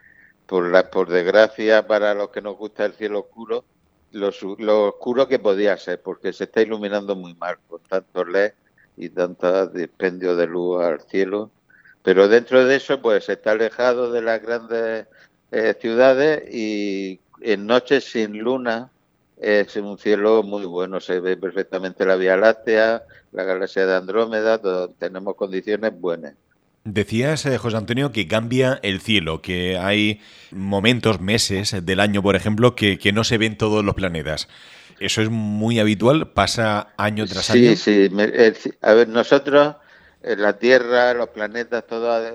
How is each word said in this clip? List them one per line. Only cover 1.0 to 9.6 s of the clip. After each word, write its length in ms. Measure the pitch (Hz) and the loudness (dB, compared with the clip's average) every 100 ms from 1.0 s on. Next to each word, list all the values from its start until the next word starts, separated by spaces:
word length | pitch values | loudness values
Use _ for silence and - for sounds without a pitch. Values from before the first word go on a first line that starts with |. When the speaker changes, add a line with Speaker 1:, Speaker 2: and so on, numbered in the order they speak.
| 90 | 0
Speaker 1:
desgracia, 800 | 90 87 98 110 - 110 110 107 | 0 4 4 4 2 2 2 2
para 280 | 107 104 | 0 0
los 160 | 101 101 | -2 -6
que 100 | 107 | -8
nos 160 | 101 95 | -12 -12
gusta 300 | 104 - 104 | -12 -6 -6
el 80 | |
cielo 260 | - 107 104 | -4 -6 -6
oscuro, 440 | 98 113 110 117 - _ _ _ _ | -8 -14 -10 -8 -10 _ _ _ _
lo 200 | 110 101 | -6 -6
su-, 240 | - 95 101 | -4 -10 -6
lo 300 | 107 107 101 | 0 2 2
oscuro 400 | - 123 117 113 | -2 -2 0 0
que 100 | 127 | 0
podía 380 | 104 98 101 90 | 0 0 0 -2
ser, 240 | - 90 | -4 -8
porque 300 | - 87 95 | -10 -10 -8
se 120 | - | -8
está 180 | 95 113 | -4 0
iluminando 520 | 110 110 104 104 101 95 | 0 -2 -6 -6 -4 -8
muy 180 | 87 | -10
mal 220 | 85 87 85 _ | -12 -10 -10 _
con 120 | 85 | -20
tanto 420 | _ 95 - 92 | _ -6 -4 -6
led 280 | 87 95 104 - _ _ _ - | -2 0 -2 -4 _ _ _ -16
y 120 | 107 | -10
tanto 560 | - 90 90 90 95 | -4 -4 -2 0 0